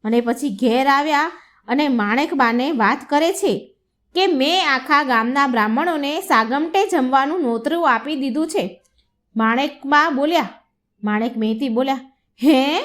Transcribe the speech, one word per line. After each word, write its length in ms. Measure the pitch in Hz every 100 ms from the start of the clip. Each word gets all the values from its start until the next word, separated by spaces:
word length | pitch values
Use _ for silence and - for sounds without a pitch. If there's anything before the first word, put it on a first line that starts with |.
અને 160 | 214 240
પછી 280 | 233 - 294
ઘેર 380 | 190 240 240 269
આવ્યા 420 | 277 294 294 320 - - _ -
અને 200 | 262 294
માણેકબાને 840 | 240 208 240 294 285 233 233 269
વાત 260 | 277 202 277 -
કરે 240 | 294 330
છે 440 | 349 381 202 - _ _ _ _
કે 120 | 349 381
"મેં 460 | 285 277 370 311
આખા 300 | 262 262 294
ગામના 440 | 277 226 226 277 277
બ્રાહ્મણોને 720 | 240 214 233 339 311 277 311
સાગમટે 680 | 381 226 220 269 320 381 403
જમવાનું 520 | 349 254 269 277 359
નોતરું 520 | 262 233 254 339 311
આપી 240 | 226 254 302
દીધું 300 | 269 254 320
છે." 360 | 415 - - _ _ _ _ _ 220
માણેકબા 760 | 220 233 285 285 277 294 320
બોલ્યા, 380 | 269 294 339 214 - _ _ _ _
માણેક 320 | 208 214 240 220
મહેતી 320 | 214 220 269
બોલ્યા, 320 | 226 269 269 - _ _ _
"હે?" 360 | 294 262 277 339